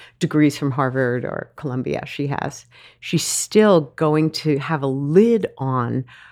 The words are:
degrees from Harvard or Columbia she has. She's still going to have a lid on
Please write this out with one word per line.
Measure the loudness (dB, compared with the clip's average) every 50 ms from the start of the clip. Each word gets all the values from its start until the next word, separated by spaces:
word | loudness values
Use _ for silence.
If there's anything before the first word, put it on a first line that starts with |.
| -20 -20 _ _
degrees | -4 0 2 4 4 4 2 0
from | -4 -4 -2
Harvard | 0 -2 -2 0 0 0 0 -2 -2 -4
or | -6 -8 -8 -10 -12 _
Columbia | -12 -10 -8 -6 -6 -4 -4 -6 -6 -6
she | -10 -8 -8 -6
has. | -6 -4 -4 -6 -6 -8 -12 -20 _ _ -20 -20 -20 _ _
She's | -10 -4 -2 -2 -2
still | -2 -4 -6 -6 0 4 4 6 6 6 4 4 0 _
going | -2 0 0 2 2 2 0 -2
to | -2 -2 0 0 0
have | 0 -4 -4 -2 -2
a | -2
lid | -2 -2 -2 2 4 4 6 6 4 0 0 -4 -6
on | -4 -4 -2 0 0 -2 -2 -2 -4 -6 -6 -14 -20 -20 -20